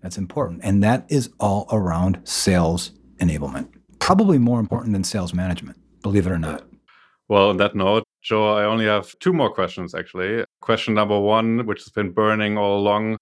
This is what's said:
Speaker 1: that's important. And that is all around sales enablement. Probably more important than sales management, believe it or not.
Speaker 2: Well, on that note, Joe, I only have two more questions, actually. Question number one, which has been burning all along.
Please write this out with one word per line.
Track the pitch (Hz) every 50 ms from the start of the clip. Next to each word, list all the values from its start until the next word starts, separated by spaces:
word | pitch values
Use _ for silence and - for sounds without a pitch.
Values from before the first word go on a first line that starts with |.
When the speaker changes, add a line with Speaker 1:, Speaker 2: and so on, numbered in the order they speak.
Speaker 1:
that's | - 92 87 -
important. | 98 87 - 147 139 92 87 85 90
And | 98 98 101 101
that | 107 120 - - -
is | 156 143 123 - _ _
all | - 104 98 101 101 -
around | - 107 98 90 82 85 90 95 92 - -
sales | - - - - - 92 87 85 80 85 87 - - - _ _ _ _ _
enablement. | 90 87 76 76 71 135 65 - - - _ - _ _ - _
Probably | - - 180 190 220 196 175 139
more | 120 120 123 117
important | 110 101 - 120 - 113 104
than | 98 95
sales | - - 104 90 87 -
management, | 90 92 92 87 - - - - _ _ _ _ _ _
believe | 104 98 101 90 92
it |
or | 92 85
not. | 80 78 76 - - - - _ _ _ _ _ _ _ _ _ _ _
Speaker 2:
Well, | 107 101 98 104
on | 101 92
that | 101 101 -
note, | 101 95 95 104 113 110 _ _ _
Joe, | _ - 113 107 110 107 107
I | 104 104
only | 107 110 113 110
have | 107 107 104 95 - - _
two | - 185 185
more | 165 139 107
questions, | - - 95 87 - - 92 87 -
actually. | 90 90 - - 92 92 95 110 117 - _ _ _
Question | - - 113 110 - - 110
number | 107 107 104 104 104
one, | 101 104 107 113 113 113 113 117 123
which | 107 101 - -
has | -
been | _ - 104 95
burning | 90 113 110 107 107 107 107 104 104 104
all | 101 101 101 101
along. | 101 104 101 104 110 110 110 107